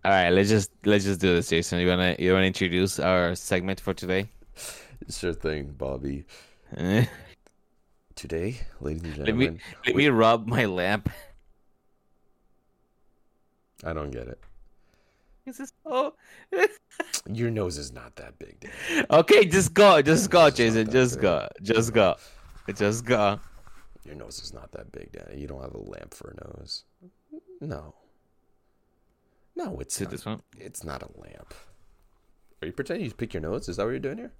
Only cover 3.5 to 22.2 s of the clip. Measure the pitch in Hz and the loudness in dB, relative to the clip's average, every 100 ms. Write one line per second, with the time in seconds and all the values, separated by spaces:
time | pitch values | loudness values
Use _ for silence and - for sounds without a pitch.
3.5 | 92 90 95 - 92 90 92 104 - - | -2 -2 -6 -6 -8 -4 -4 -4 -12 -20
4.5 | - - - - - - - 90 82 80 | -18 -16 -16 -20 -20 -14 -8 -6 -4 -4
5.5 | 76 71 69 67 67 69 69 - - - | -6 -8 -10 -8 -6 -6 -8 -12 -20 -20
6.5 | _ _ - 90 104 120 - - - _ | _ _ -8 0 2 0 -4 -20 -20 _
7.5 | _ _ _ _ _ _ - - 80 92 | _ _ _ _ _ _ -18 -8 -6 -6
8.5 | 123 - - 65 80 82 76 73 110 131 | -6 -10 -8 -8 -8 -8 -6 -2 0 0
9.5 | 85 - - - 92 147 120 113 117 110 | -2 -16 -6 -2 2 4 6 6 4 0
10.5 | 120 113 90 90 104 - - - - _ | 0 0 0 0 0 -4 -14 -20 -20 _
11.5 | _ _ _ _ _ _ _ _ _ _ | _ _ _ _ _ _ _ _ _ _
12.5 | _ _ _ _ _ _ _ _ _ _ | _ _ _ _ _ _ _ _ _ _
13.5 | _ _ _ 80 80 73 62 60 58 - | _ _ _ -10 -8 -8 -10 -12 -16 -20
14.5 | - - _ _ _ _ _ _ _ - | -20 -20 _ _ _ _ _ _ _ -20
15.5 | 247 269 _ 320 262 302 - _ - - | -16 -16 _ -6 -4 -4 -6 _ -20 -8
16.5 | 381 403 - _ - - - - 110 117 | 0 0 0 _ -12 -8 -8 -8 -4 -2
17.5 | 110 92 76 69 62 - - - - - | -2 -4 -6 -12 -14 -20 -18 -20 -18 -20
18.5 | - - - - 330 - 156 165 415 196 | -18 -20 -14 -4 -4 4 4 8 8 8
19.5 | 180 147 - 208 170 143 165 196 175 156 | 6 4 6 8 8 6 4 4 6 6
20.5 | 131 117 110 110 127 127 131 101 80 50 | 6 4 4 2 4 4 2 2 2 -2
21.5 | - 98 113 113 110 95 - | -12 0 2 2 4 4 2